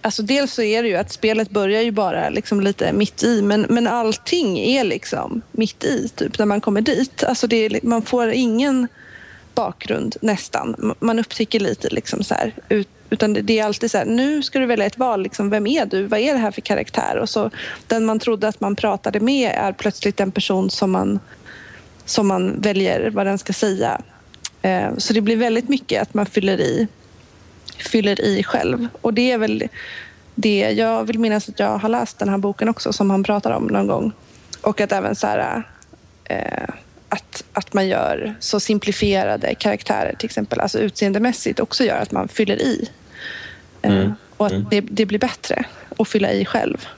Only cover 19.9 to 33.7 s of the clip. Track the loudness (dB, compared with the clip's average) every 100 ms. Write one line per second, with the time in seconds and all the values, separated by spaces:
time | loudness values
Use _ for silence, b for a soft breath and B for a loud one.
19.9 | -2 -2 0 -2 0 0 0 0 0 0
20.9 | 2 2 -2 B B B B B B B
21.9 | -20 -4 2 2 2 0 0 0 2 0
22.9 | 0 0 0 0 -2 -4 -2 0 0 0
23.9 | -2 -8 -20 -20 -14 -14 -4 0 0 0
24.9 | -2 0 0 2 2 2 0 0 -2 0
25.9 | -2 0 -2 0 0 0 2 0 0 -2
26.9 | -4 -20 -20 -20 -20 -20 -20 -20 -12 -2
27.9 | 2 2 2 2 2 0 0 0 -2 -4
28.9 | -2 -2 2 2 2 0 0 -4 B B
29.9 | B B B -12 0 2 4 2 2 2
30.9 | 0 0 0 2 2 -2 -2 0 0 0
31.9 | 0 -2 -4 -2 0 0 0 0 0 -2
32.9 | 0 2 2 2 0 0 -2 0